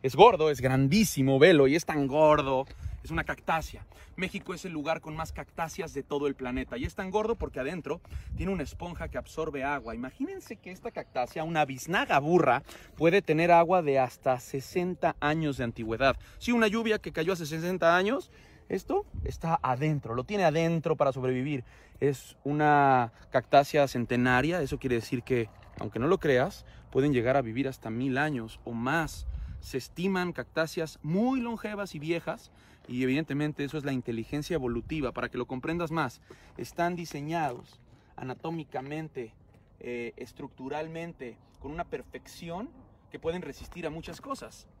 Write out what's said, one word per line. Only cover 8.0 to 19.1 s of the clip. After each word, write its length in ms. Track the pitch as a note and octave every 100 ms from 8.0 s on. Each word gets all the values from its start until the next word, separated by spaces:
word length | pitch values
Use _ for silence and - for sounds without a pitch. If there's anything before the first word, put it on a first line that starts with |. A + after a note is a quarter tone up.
| - - - -
tiene 160 | F3
una 100 | F#3+
esponja 460 | C3+ - F3 - D#3+
que 100 | -
absorbe 460 | - D#3 D#3+ C#3+
agua. 300 | C3 C#3+ A3
Imagínense 640 | A3+ B3+ - D4+ G4 - A3
que 140 | F#3
esta 200 | F3+ A#3
cactácea, 540 | - - C3 B2 F3+
una 200 | E3+ D#3+
biznaga 540 | C#3+ C3 - G3 C#4 D#3
burra, 440 | C#3+ F3 C#3 B2 - - - -
puede 240 | D#3+ G3
tener 300 | - D#3 E3+
agua 300 | E3+ E3+ F#3
de 160 | D3+ C3+
hasta 400 | B2 - C3+ B2+
sesenta 760 | - C3+ - F#3 F3+ F3 E3 -
años 360 | C#3+ D#3+ D3+ B2+
de 80 |
antigüedad. 520 | A#2+ A#2 A2 A2+ C3+ A#2+ - -
Sí, 140 | -
una 160 | A#3+ A3
lluvia 300 | A3 A3+ G#3+
que 140 | E3
cayó 200 | E3 E3
hace 140 | F3+ D3+
sesenta 500 | D#3+ E3+ F#3 E3+ F3
años, 340 | G3 C#4 - - - - -
esto 380 | F#3+ - G4 -